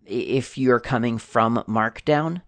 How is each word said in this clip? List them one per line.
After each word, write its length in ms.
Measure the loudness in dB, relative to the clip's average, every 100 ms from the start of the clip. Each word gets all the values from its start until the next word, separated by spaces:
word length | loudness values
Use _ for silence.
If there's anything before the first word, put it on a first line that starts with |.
| _
i-, 40 |
if 440 | -6 -2 -4 -4 -2
you're 240 | 2 2
coming 380 | 2 -2 -2 -4
from 460 | -2 2 2 2 -2
Markdown. 760 | -2 -2 -4 -2 0 0 -6